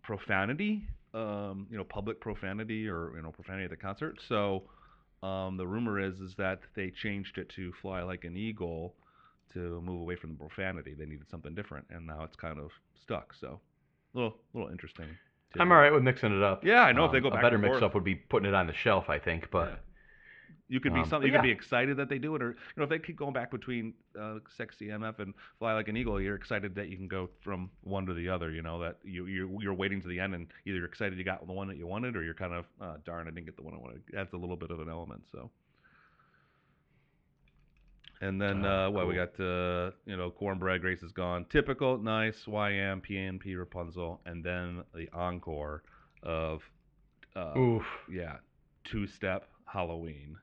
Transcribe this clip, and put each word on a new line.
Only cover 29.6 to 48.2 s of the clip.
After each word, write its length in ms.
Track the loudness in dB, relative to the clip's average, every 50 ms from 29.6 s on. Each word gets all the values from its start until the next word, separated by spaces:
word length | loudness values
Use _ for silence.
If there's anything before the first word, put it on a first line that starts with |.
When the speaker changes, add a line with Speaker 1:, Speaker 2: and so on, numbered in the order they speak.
| -2 -2 -2
Speaker 1:
waiting 260 | -2 -2 -2 -4 -6 -6
to 40 |
the 120 | -6 -4 -4
end, 160 | -4 -4 -4
and 100 | -6 -8 -12 -16 -12 _
either 100 | -4 -4
you're 80 | -4 -4
excited 320 | -6 -6 -4 -4 -4 -4
you 60 | -4 -4
got 200 | -4 -4 -4 -6
the 40 | -8
one 160 | -8 -6 -6 -6
that 80 | -8
you 100 | -8 -8
wanted, 280 | -6 -6 -4 -4 -4 -4
or 60 | -4 -4
you're 120 | -4 -6
kind 180 | -6 -6 -4 -4
of, 120 | -6 -8 _ _ -14
"Uh, 180 | -12 -12 -12 -12 -10
darn, 220 | -10 -8 -8 -8
I 40 | -10
didn't 160 | -10 -12 -12
get 80 | -14 -16
the 80 | -14 -16
one 100 | -14 -14
I 40 | -14
wanted." 240 | -14 -14 -16 -16 -16 -10 -8
That's 200 | -8 -8 -6 -8
a 40 |
little 180 | -8 -6 -6 -6
bit 140 | -8 -8 -10
of 100 | -8 -8
an 80 | -8 -8
element. 340 | -8 -10 -10 -12 -14 -16 -16 _
So, 180 | -16 -16 -16 -16 _ _ _ _ _ _ _ _ _ -20 _ _ _ _ _ _ _ _ _ _ _ _ _ _ _ _ _ _ _ _ _ _ _ _ _ _ _ _ _ _ _ _ _ _ _ _ _ -20 -20 -20 _ -20 -12 -6
and 200 | -4 -2 0 2
then, 240 | 2 2 2 2 2
Speaker 2:
Oh, 220 | 4 4 4 4
Speaker 1:
uh, 20 | 2
what 160 | 2 2 2
we 80 | 2 2
Speaker 2:
cool. 100 | 0 0
Speaker 1:
got? 140 | -2 -2 -4 -2
Uh, 480 | 0 0 0 0 0 0 0 -2 -4 -6 _ _
you 120 | -8 -6
know, 120 | -4 -4 -6
Cornbread, 520 | -4 -4 -2 -2 -2 0 0 2 0 2
Grace 220 | 2 0 -2 -2 -6
is 80 | -10 -6
Gone, 320 | -4 -2 -2 -2 -2 -4
Typical, 520 | 2 2 2 4 4 -2 0 2 2 2
Nice, 480 | 2 0 0 0 2 2 0 -2 -4 -10
Y 260 | -4 -2 0 2 2 2
M, 260 | 0 0 0 -2 -4
P 180 | -4 -6 -4
N 220 | -4 -4 -4 -6 -6
P, 160 | -6 -6 -6
Rapunzel, 640 | -6 -8 -8 -8 -8 -8 -8 -6 -6 -6 -6 -8 -10 -12
and 180 | -10 -10 -6 -4
then 400 | -4 -4 -2 -4 -4 -6 -8 -10 _ -12
the 140 | -12 -12 -10 -6
encore 720 | -4 -2 -2 -2 -4 -6 -6 -6 -6 -6 -6 -8 -10 _ -18 -20 -20 -20 _ _ _
of, 400 | -6 -2 -2 0 0 -2 -2 -6 -8 -16 _ _ _ _ _ _ _ _ _ _ -20 _ _
uh, 220 | -8 -8 -2 2
Speaker 2:
Oof. 280 | 4 4 4 4 2 -2 -6 -10 -12 -12 -10
Speaker 1:
yeah, 260 | -8 -8